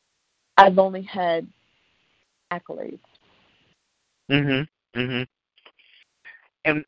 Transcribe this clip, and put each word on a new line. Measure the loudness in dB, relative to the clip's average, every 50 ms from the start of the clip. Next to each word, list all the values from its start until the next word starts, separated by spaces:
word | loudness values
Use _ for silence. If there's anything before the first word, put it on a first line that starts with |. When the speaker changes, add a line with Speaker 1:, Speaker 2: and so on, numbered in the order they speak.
| _ _ _ _ _ _ _ _ _ _ _
Speaker 1:
I've | 6 6 8 6 4
only | 0 0 -2 -10 -14
had | -12 -8 -6 -4 -2 -2 -4 -6 -10 _ _ _ _ _ _ _ _ _ _ _ _ _ _ _ _ _ _ _ _
accolades. | -12 -12 -12 -14 -14 -14 -14 -14 -16 -18 _ _ _ _ _ _ _ _ _ _ _ _ _ _ _ _ _ _ _ _ _ _ _ _ _ -2
Speaker 2:
Mm-hmm. | 0 0 0 0 -2 -4 -4 -8 _ _ _ _ _ -8
Mm-hmm. | -8 -6 -6 -8 -8 -10 _ _ _ _ _ _ _ -20 _ _ _ _ _ _ _ _ _ _ _ -20 -20 -20 _ _ _ _ -4
And, | -2 -2 -2 -6